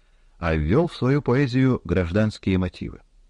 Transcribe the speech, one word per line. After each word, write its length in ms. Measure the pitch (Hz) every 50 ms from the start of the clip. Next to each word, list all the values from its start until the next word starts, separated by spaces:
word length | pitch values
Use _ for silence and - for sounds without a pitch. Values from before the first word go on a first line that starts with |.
| _ _ _ _ _ _ _ -
а 160 | 85 85 80
ввёл 340 | 80 76 76 95 143 175 170
в 80 | -
свою 240 | - 123 123 139 147
поэзию 600 | - - 120 135 143 127 120 131 131 131 123 - -
гражданские 720 | - 85 95 90 82 85 104 107 107 - - - 98 95
мотивы. 460 | 92 92 90 - - - - - - - _ _ _ - _